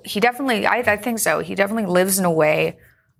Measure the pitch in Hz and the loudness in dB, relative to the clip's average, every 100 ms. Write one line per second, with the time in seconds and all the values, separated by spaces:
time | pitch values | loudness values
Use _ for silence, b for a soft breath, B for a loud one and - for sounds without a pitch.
0 | - 208 240 247 269 214 - 214 233 208 | -6 0 0 0 -2 0 0 0 0 0
1 | 240 226 180 156 165 185 196 226 190 180 | -2 -2 -2 -2 -2 -2 -2 -2 0 2
2 | 185 196 180 160 156 156 160 - b b | 2 2 2 2 2 2 -2 -6 b b
3 | b | b